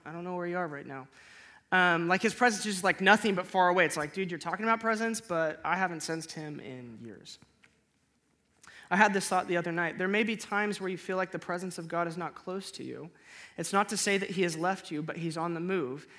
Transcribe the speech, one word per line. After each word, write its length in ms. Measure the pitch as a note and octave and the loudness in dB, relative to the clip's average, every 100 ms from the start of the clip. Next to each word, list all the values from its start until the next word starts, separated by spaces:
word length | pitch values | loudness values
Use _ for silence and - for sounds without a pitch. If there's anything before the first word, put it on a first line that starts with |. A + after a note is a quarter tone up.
| - | -14
I 60 | |
don't 120 | E3 | -10
know 120 | F3+ F3+ | -8 -6
where 100 | F3 | -4
you 120 | F3 | -4
are 100 | E3+ | -4
right 180 | C#3+ - | -8 -12
now." 220 | C3+ C3 - - - - - _ | -14 -14 -20 -20 -20 -20 -20 _
Um, 360 | F#3 F3+ E3+ E3+ | 6 6 6 4
like, 140 | F#3 | 4
his 120 | A3 - | 2 4
presence 300 | B3 G#3 G#3+ | 4 4 -2
is 80 | |
just, 100 | F#3+ | 2
like, 180 | F#3 - | 2 4
nothing 320 | F#3+ G#3+ A3 | 8 8 6
but 140 | F#3 F#3 | 0 0
far 220 | F#3+ F3+ | 4 6
away. 160 | F3+ D#3+ | 6 4
It's 120 | D#3 | 2
like, 160 | D3 | -4
"Dude, 160 | F#3+ F#3+ | -4 -4
you're 80 | E3+ | -4
talking 280 | E3+ F#3 A3 | -6 -2 0
about 160 | A3+ | 2
presence, 400 | A3 G#3+ A3+ A3 | 2 0 -2 -4
but 380 | - E3+ D#3+ - | -2 0 0 -2
I 140 | D3 F3 | -2 0
haven't 240 | F#3 E3 | 0 -2
sensed 320 | - E3 D#3 | -6 -6 -8
him 260 | D#3+ D3+ C#3+ | -10 -10 -10
in 400 | - B2+ B2 A2+ | -12 -14 -14 -16
years." 360 | A#2 F2+ - - _ _ _ _ _ _ _ _ _ _ _ _ - - - | -16 -16 -20 -20 _ _ _ _ _ _ _ _ _ _ _ _ -20 -20 0
I 60 | F#3 | 6
had 160 | G#3+ | 6
this 140 | G3 F#3 | 6 0
thought 200 | F#3 F3 | 0 0
the 100 | F3 | -2
other 140 | E3+ | -2
night. 260 | E3+ E3+ - | -2 -2 -2
There 100 | F#3 | 0
may 160 | G#3 | 0
be 140 | A3 A3 | 0 -4
times 420 | - G3+ G#3 G3 | -4 -2 -2 -4
where 100 | F#3+ | -6
you 80 | F3 | -6
feel 200 | - F#3 | -6 -4
like 140 | F3+ | -4
the 80 | E3 | -6
presence 380 | - F3 F#3 E3+ | -8 -6 -6 -10
of 100 | E3 | -6
God 200 | E3+ E3+ | -4 -4
is 100 | E3 | -6
not 180 | E3 - | -10 -10
close 360 | - F#3+ F#3+ | -10 -10 -10
to 120 | - | -12
you. 260 | B2+ A#2+ D#3+ - - - - - | -12 -12 -14 -20 -20 -20 -14 -8
It's 160 | E3 | 0
not 160 | G3 G#3 | 0 2
to 80 | G#3 | 0
say 200 | G#3+ G3 | 0 0
that 120 | G3 | 0
he 120 | F#3 | 0
has 120 | F3 D#3+ | 0 0
left 360 | F3+ F#3+ - | -2 -2 -6
you, 100 | D3+ | -6
but 160 | D#3 - | -6 -6
he's 200 | E3 D#3+ | -6 -4
on 160 | E3+ | -4
the 60 | E3 | -4
move, 480 | F3 F#3+ C3 C#3 - | -2 -2 -2 -6 -14